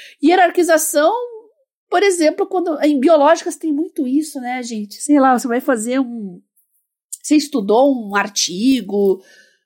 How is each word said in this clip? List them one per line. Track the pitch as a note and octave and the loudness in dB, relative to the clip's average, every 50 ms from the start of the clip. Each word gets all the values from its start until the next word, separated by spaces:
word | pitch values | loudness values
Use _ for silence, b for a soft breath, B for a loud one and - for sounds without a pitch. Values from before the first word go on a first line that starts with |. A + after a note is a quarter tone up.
| B B B B - | B B B B 2
Hierarquização, | D4 F4 G4 F4+ E4+ - F4+ E4+ E4+ D#4+ D4+ D#4 - - D4 D4+ E4+ G#4+ B4 B4 A#4+ A#4 A4 A4 _ _ _ _ _ _ _ _ - | 2 4 4 4 2 2 0 0 2 2 0 0 0 0 0 2 2 0 0 -6 -8 -12 -18 -20 _ _ _ _ _ _ _ _ -2
por | - F4+ G4+ | -2 2 2
exemplo, | G4+ F#4 F4 D#4 D4+ F4 G4 G4 F#4+ | 2 2 2 2 0 2 0 -4 -4
quando, | - F#4 F4 F4+ D#4 C#4+ - | -2 -4 -2 -2 -4 0 0
em | D4+ D4 C4+ | 0 2 2
biológicas | A#3+ E4+ E4 D4+ C#4 D4+ E4 E4+ - F4 D4+ | 4 4 4 6 6 4 4 2 0 -8 -10
tem | - - D#4+ D4 | -8 -6 -4 -4
muito | C#4 E4 F#4 - - C#4 B3 | -4 -4 -6 -6 -6 -4 -2
isso, | C4 D4 D4+ D4+ - C#4 | -2 -2 -2 -2 -8 -10
né, | B3 B3 B3+ B3+ B3 | -10 -8 -8 -8 -8
gente? | A#3 A#3 G#3+ G#3 G3+ - - | -8 -8 -10 -10 -10 -12 -12
Sei | - - D4 D4 | -2 0 2 4
lá, | C4 C4 B3+ A#3 | 4 4 2 2
você | - C4 | 0 -2
vai | A#3 B3+ | -4 -4
fazer | B3+ - C4 A3 G#3 A#3+ B3 C4+ | -2 -2 -2 -2 -2 -4 -2 -2
um, | C4+ A#3+ A#3+ A#3 G#3 F#3+ F3 F3 _ _ _ _ _ _ _ _ _ _ _ _ _ - - - | -4 -4 -6 -12 -12 -12 -14 -16 _ _ _ _ _ _ _ _ _ _ _ _ _ -20 -20 -12
você | - - D4 | -4 0 2
estudou | D4+ C#4+ - - C4 G3 G3 G#3 A#3 C4+ C#4+ C4+ B3 A3 G3 | 2 2 0 -4 -4 0 2 4 4 4 4 2 0 -4 -4
um | G3 | -4
artigo, | G3+ G3+ G#3 - - - - F3 F3+ A3 C4 C4+ B3 F#3+ F#3+ G3+ G#3 G3+ G3 F#3 - b b b b b b b b b | -4 -4 -2 -4 -4 -4 -4 -4 -2 0 0 0 0 -2 -4 -2 0 2 2 0 0 b b b b b b b b b